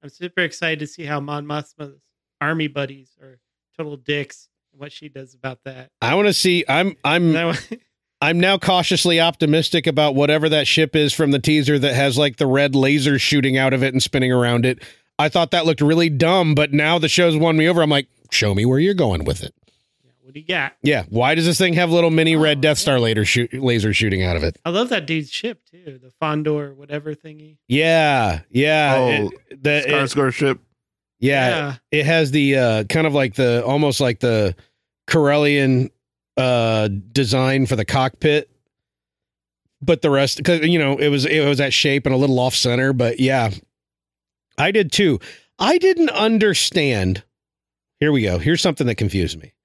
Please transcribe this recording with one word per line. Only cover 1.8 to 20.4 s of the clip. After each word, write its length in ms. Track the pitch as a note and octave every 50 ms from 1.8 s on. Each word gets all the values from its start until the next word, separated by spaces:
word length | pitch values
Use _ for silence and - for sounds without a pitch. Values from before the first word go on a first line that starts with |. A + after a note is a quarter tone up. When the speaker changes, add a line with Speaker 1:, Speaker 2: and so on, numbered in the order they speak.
| D3+ C#3 C#3 C#3+ _ _ _ _ _ _ _ _
Speaker 1:
army 260 | C#3+ D3 D#3+ D#3+ D#3 D3
buddies 440 | C3+ C#3+ C#3 C3+ C#3 C#3 C3 _ _ _
are 180 | C#3 C3+ C3 B2 _ _ _ _ _ _ _ -
total 200 | E3 D3+ D3 C3+
dicks 520 | B2 - D3 D3 C#3+ C#3 - - - _ _ _ _ _ _
and 60 | C#3
what 100 | C#3 D3+
she 180 | - - - D3+
does 240 | C3+ C3+ C3+ B2+ C3
about 240 | B2+ B2 C3+ C3 _ _
that. 240 | C3+ C3 B2+ B2+ _ _ _
Speaker 2:
I 140 | - A2+ C#3
wanna 180 | F#3 G#3 G#3 F3+
see, 320 | - - F#3+ F3 F3 D#3+ -
I'm, 300 | C#3 D3+ F3+ G3 F3 _ _
I'm 240 | C#3 D3+ F3 F3 E3
Speaker 1:
And 80 | D#3+ D#3+
I 80 | E3+
wa- 100 | E3+ D#3+ C#3+ - -
<laughs> 500 | A3+ A#3+ _ _ _ _ _ _ _ _ -
Speaker 2:
I'm 160 | D3 E3 F3
now 180 | F3 F#3 G3 F#3+
cautiously 600 | - - F#3+ F3+ F3 - F#3+ D#3+ - F3+ E3+ E3
optimistic 680 | E3 E3+ - _ E3 D3+ D3+ D#3+ D#3 - - E3+ C#3 E3+
about 260 | D3 C#3 D3+ D3+ C#3
whatever 340 | C3+ C#3+ D3 D3+ D#3 D3+ D#3+
that 180 | D3+ D#3 C#3 -
ship 280 | - D#3+ D#3+ C#3+ -
is 160 | D#3+ D3+ C#3+
from 200 | - - D#3+ C#3+
the 80 | C#3+ C#3
teaser 400 | A2+ D#3 D3+ D3+ C#3+ B2 D3 C#3+
that 160 | B2+ C#3+ B2+
has, 220 | B2+ C#3 C#3 B2 B2
like, 180 | D3+ C#3+ A#2+ -
the 80 | D3
red 300 | C3+ B2+ C#3 C#3+ C#3+ C3
laser 420 | C#3 C3 C3+ C#3+ D3+ C3 C#3+ C#3+ C3+
shooting 400 | - - D3 D3 B2+ C3+ C3 C3
out 160 | C3 C3 B2+
of 80 | C3 B2+
it 100 | C3+ B2+
and 80 | C3 -
spinning 280 | - - C#3 C3 B2+
around 320 | B2+ B2 B2 A#2+ A#2+ A#2+ A#2+
it. 180 | B2+ B2+ - - - - _ _ _ _ _
I 100 | D3 D#3
thought 200 | - F3+ E3+ -
that 140 | - F3 D#3+
looked 160 | E3 D#3+ -
really 280 | D3 D3 D#3+ E3 E3+ E3+
dumb, 440 | D3+ C3 E3 E3 F3+ F#3+ F3 D#3+ D3+
but 160 | C#3+ D3+ D3 C#3
now 260 | D3 D3 D#3 E3+ F3
the 100 | D#3 D#3
show's 260 | - - F3+ E3+ D#3+
won 220 | D#3 D#3+ E3 D#3+ D#3
me 100 | D#3 E3
over. 140 | F3+ E3+
I'm 80 | D#3+ D3+
like, 180 | D3+ C#3+ C#3 _ _ _ _ _
"Show 240 | - - - G#2 G2
me 100 | G2 G#2+
where 140 | A#2+ C3 C3+
you're 160 | D#3 F#3+ G3+
going 300 | F3+ D#3 A#2 F#2+ D#2 C#2+
with 160 | C#2 - - -
it." 120 | - _ _ _ _ _ _ _ _ _ _ _
Speaker 1:
Yeah, 80 | _ _ _
what 140 | _ - C3+
do 40 |
you 60 | D3